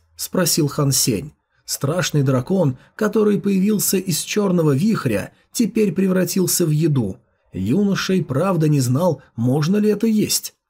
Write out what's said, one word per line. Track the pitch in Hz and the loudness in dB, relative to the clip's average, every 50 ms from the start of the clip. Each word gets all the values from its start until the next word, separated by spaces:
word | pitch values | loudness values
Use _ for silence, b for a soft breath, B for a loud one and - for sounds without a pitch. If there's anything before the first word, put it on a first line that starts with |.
| _ _ _ | _ _ _
спросил | - - - - 185 175 - - 175 147 | -14 -12 -6 -2 -2 0 0 0 0 0
Хан | 139 - - 143 139 | -2 0 -2 0 0
Сень. | 131 - - 143 110 90 76 - - _ _ _ _ _ _ | 0 0 0 0 -2 -2 -4 -8 -16 _ _ _ _ _ _
Страшный | - - - - 135 170 180 - - - 147 135 | -10 -8 -4 -4 -4 -2 -2 -4 -2 0 0 0
дракон, | 139 131 127 123 - 190 190 165 135 127 B B B B | 2 0 0 0 0 0 0 0 0 -2 B B B B
который | - 214 208 208 220 214 208 202 190 | -4 -4 0 2 2 2 2 2 0
появился | - 202 196 185 185 214 214 185 - - 202 | 0 0 0 0 2 0 0 0 0 0 -2
из | 185 190 - 151 - | -2 -2 -2 -4 -6
чёрного | - - - 214 202 190 175 175 160 151 139 | -4 -4 -2 -2 0 2 2 2 2 2 2
вихря, | 135 190 226 202 - - 127 107 95 90 - b b b b | 2 2 0 0 0 0 -2 -2 -2 -4 -6 b b b b
теперь | - - 233 190 - 220 214 196 | -4 -2 -2 0 2 0 0 0
превратился | 156 196 196 190 185 185 180 175 - 196 180 - - - 170 | 0 0 0 0 2 0 0 0 0 -2 0 0 0 0 0
в | 156 | 0
еду. | 151 151 165 160 147 131 110 95 - - _ _ _ _ _ _ | 2 2 2 2 2 0 0 -2 -6 -10 _ _ _ _ _ _
Юноша | - 95 95 107 139 196 208 196 190 180 - - 190 | -8 -6 -2 0 0 2 2 0 0 -2 -2 0 0
и | 185 | 0
правда | 156 - - 135 180 196 185 160 156 151 | 0 -2 -2 -2 0 0 2 2 2 2
не | 151 139 | 4 2
знал, | 123 120 127 143 185 175 147 B B B B | 2 2 2 2 2 0 0 B B B B
можно | 113 117 123 131 156 147 165 196 | -2 0 0 2 2 2 2 2
ли | 214 208 214 | 2 2 2
это | 202 202 233 | 2 2 2
есть. | 226 220 208 175 - - - - - _ _ _ | 2 2 2 0 0 -2 -4 -6 -8 _ _ _